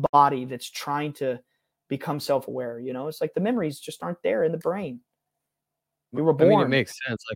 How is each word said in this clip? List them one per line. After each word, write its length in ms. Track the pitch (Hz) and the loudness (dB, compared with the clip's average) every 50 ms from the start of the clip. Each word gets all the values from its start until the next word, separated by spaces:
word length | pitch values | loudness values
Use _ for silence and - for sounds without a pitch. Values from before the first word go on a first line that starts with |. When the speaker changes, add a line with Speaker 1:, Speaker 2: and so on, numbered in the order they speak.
| 139 - | 0 4
Speaker 1:
body 320 | - 143 143 139 143 127 127 | 6 6 6 6 4 0 -6
that's 240 | 127 127 120 - - | -6 -8 -10 -12 -12
trying 420 | - - - 147 143 147 151 151 143 | -12 -10 -6 -4 -4 -4 -4 -6 -6
to 260 | - 139 127 123 123 - _ _ _ _ _ _ _ _ - | -4 -4 -4 -4 -6 -10 _ _ _ _ _ _ _ _ -8
become 320 | 139 135 - - 147 143 | -8 -6 -4 -4 -6 -4
self-aware? 600 | - - 139 131 - - 123 127 127 120 117 117 | -2 0 0 -2 -2 -4 -8 -8 -6 -8 -8 -8
You 120 | 123 131 | -8 -8
know, 160 | 127 127 139 156 | -8 -8 -8 -8
it's 120 | 156 - | -6 -4
like 140 | 160 156 - | -4 -4 -2
the 60 | - | -2
memories 400 | 185 220 254 233 170 151 139 - | 0 0 0 0 -2 -2 -4 -8
just 220 | - 156 - - | -12 -14 -12 -10
aren't 200 | - 175 175 - | -8 -8 -8 -4
there 220 | - - 110 110 165 | -2 -2 0 2 2
in 80 | 160 | 0
the 60 | 165 160 | 0 -2
brain. 420 | - 160 180 208 190 139 123 120 _ _ _ _ _ _ _ _ _ _ _ _ _ _ _ _ _ _ _ _ _ _ | -2 -4 -4 -4 -6 -8 -10 -12 _ _ _ _ _ _ _ _ _ _ _ _ _ _ _ _ _ _ _ _ _ _
We 100 | 120 135 | -4 0
were 120 | 156 165 147 143 | 4 4 6 6
Speaker 2:
I 60 | 160 | 8
mean, 160 | 196 214 196 | 8 8 6
it 40 | 160 | 6
Speaker 1:
born. 40 | 127 | 4
Speaker 2:
makes 260 | 135 135 107 - - - 131 | 4 2 2 0 -4 -10 -8
sense. 180 | 131 113 - - 113 | -6 -6 -6 -8 -10
I 40 | 110 | -12